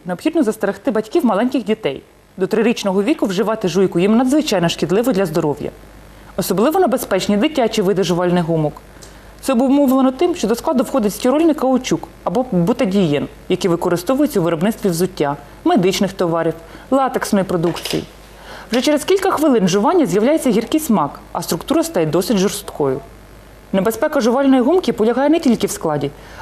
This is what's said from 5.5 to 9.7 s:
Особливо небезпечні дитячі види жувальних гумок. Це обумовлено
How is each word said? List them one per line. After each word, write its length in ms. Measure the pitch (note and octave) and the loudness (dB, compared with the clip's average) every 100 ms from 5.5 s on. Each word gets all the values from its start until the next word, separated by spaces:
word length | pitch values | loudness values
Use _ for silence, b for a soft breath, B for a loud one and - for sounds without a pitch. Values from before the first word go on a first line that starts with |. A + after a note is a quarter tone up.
| C#3 - - - - B B B B | -2 -8 -12 -20 -20 B B B B
Особливо 440 | F3+ F#3 A#3+ F4+ | -2 0 2 2
небезпечні 560 | F4 B3 - F#3+ F#3 G3+ | 2 0 -2 -2 0 0
дитячі 460 | D4+ D4+ A3 A3 | 0 0 0 0
види 220 | F#3 F3+ | 0 0
жувальних 400 | F3 F3 F3+ F3+ | 0 0 2 0
гумок. 280 | E3 E3 D3+ - - B B B B B | 0 0 -2 -4 -20 B B B B B
Це 120 | - | -2
обумовлено 600 | B3 C4 | 2 4